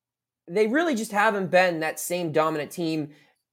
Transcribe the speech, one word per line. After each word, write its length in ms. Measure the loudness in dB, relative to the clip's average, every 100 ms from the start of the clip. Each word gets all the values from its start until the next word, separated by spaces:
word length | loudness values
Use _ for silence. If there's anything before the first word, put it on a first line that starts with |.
| _ _ _ _ -6
they 180 | 0 2
really 300 | 2 0 -2
just 160 | -2
haven't 400 | 0 2 0 2
been 300 | 4 4 2
that 180 | -4 -4
same 320 | -4 -4 0
dominant 400 | 2 2 0 -6
team. 380 | -4 -4 -2 -6 -10 _ _ _